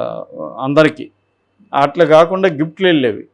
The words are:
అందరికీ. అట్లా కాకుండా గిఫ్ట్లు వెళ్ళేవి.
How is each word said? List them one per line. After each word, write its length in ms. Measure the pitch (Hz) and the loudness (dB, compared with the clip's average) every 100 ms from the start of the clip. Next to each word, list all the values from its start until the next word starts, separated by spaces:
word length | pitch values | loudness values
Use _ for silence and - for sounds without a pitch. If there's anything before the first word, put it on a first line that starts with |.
| 117 110 - - 76 107 | -6 -10 -14 -14 -14 -8
అందరికీ. 480 | 131 143 156 151 117 _ _ _ _ _ - | -2 2 2 0 -18 _ _ _ _ _ -8
అట్లా 320 | 139 143 165 160 | -2 -2 0 4
కాకుండా 440 | 156 170 185 190 | 4 4 0 -2
గిఫ్ట్లు 380 | 147 160 - 185 | -2 -8 -2 0
వెళ్ళేవి. 380 | 160 127 101 - | 2 0 -4 -12